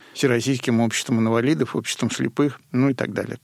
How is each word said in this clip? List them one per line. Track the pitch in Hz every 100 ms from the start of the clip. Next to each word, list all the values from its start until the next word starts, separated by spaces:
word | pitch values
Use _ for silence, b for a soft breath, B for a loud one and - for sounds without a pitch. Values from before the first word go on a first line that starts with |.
| B
Всероссийским | - 135 120 113 131 - 117
обществом | 117 - - 117
инвалидов, | 110 113 123 156 127 -
обществом | - - 123
слепых, | - 131 - 147 - _
ну | 123 139
и |
так | 127 -
далее. | 101 - 117